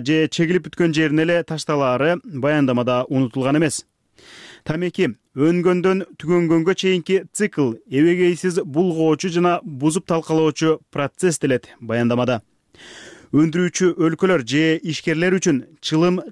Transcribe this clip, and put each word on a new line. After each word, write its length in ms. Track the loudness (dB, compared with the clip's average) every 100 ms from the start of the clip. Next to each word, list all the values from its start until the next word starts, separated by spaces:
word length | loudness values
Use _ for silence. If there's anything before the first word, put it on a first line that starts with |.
же 240 | 2 2 2
чегилип 400 | 0 0 0 -2
бүткөн 240 | -2 0
жерине 300 | 2 0 2
эле 180 | 2 0
ташталаары 800 | -2 -6 -2 0 0 0 0 -2
баяндамада 840 | -6 -4 0 2 2 2 0 0 0
унутулган 480 | -2 -2 -2 0 2
эмес. 220 | 0 -2 -12 _ _ _ -20 -20 -20 -14
Тамеки 460 | -8 -6 -4 -2 -2 -4 _
өнгөндөн 720 | 0 2 2 2 2 0 0 -4 -8
түгөнгөнгө 520 | -2 0 2 2 0 0
чейинки 460 | 0 -2 0 -2 -2
цикл, 400 | -4 -4 0 -2 -4 -4
эбегейсиз 680 | 2 2 4 0 0 -2 -4
булгоочу 640 | -4 -2 0 0 0 0 -2
жана 300 | 0 0 0
бузуп 420 | -6 -4 -2 -2 -2
талкалоочу 720 | -4 0 0 0 0 0 -2 _
процесс 480 | -6 -6 -2 -2 0
делет 260 | 0 -2 -4 -14
баяндамада. 600 | -4 -2 0 0 0 -2 -6 _ _ -20 -20 -20 -20 -20 -2
Өндүрүүчү 640 | 2 2 2 -2 0 0 2
өлкөлөр 480 | 0 0 0 0 0
же 320 | 0 2 0
ишкерлер 560 | -4 -6 -4 0 0
үчүн 300 | 2 2 -2 -4 _
чылым 380 | -4 0 2 0 -6